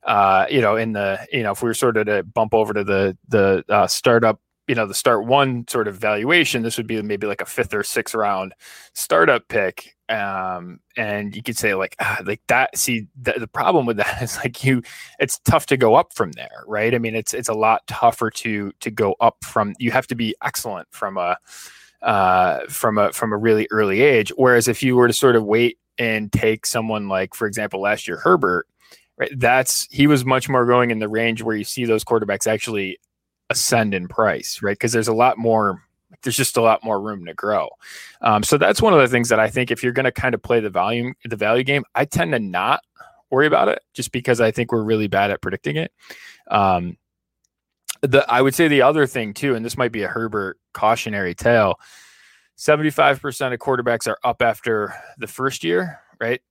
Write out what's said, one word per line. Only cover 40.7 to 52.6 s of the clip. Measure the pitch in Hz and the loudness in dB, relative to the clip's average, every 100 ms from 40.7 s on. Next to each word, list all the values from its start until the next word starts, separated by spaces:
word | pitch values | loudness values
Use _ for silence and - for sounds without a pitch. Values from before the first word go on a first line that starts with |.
| 90 95 117 123 - 117 | -2 -2 -2 -6 -10 -12
the | 110 | -4
value | 107 120 | 0 0
game, | 131 143 - - | 2 -2 -2 -4
I | 147 | -2
tend | - 170 | -2 -2
to | 131 | -2
not | 101 87 101 147 _ _ - _ _ | -4 -4 0 -2 _ _ -20 _ _
worry | 131 151 | 2 4
about | 156 - | 4 2
it | - _ | -2 _
just | - 123 | -12 -8
because | 127 120 117 | -6 -2 2
I | 113 | 2
think | 110 120 | 0 -2
we're | 117 | -2
really | 107 110 104 | 0 0 0
bad | 98 101 | 0 0
at | 101 | -2
predicting | - 95 - 151 | -6 -6 -6 -6
it. | 160 _ - - - - _ | -6 _ -20 -20 -20 -20 _
Um, | 107 98 90 87 85 _ _ _ _ _ _ _ _ - - | 2 4 2 -2 -12 _ _ _ _ _ _ _ _ -14 -6
the, | 139 135 - | 2 2 4
I | 120 | 2
would | 135 | 2
say | 127 165 | 2 2
the | 143 | 6
other | 127 156 135 | 4 4 0
thing | 131 107 | 0 -8
too, | 101 143 117 | -4 -2 -2
and | 117 | -4
this | - | -2
might | 123 | -4
be | 113 | -2
a | 95 | -6
Herbert | 110 113 104 95 - _ | -4 -4 -4 -6 -10 _
cautionary | - 107 117 - 101 92 | -2 0 0 -2 -4 -4
tale, | 87 120 120 101 87 - - - _ _ _ _ | -2 2 4 2 0 -8 -20 -20 _ _ _ _
seventy-five | _ | _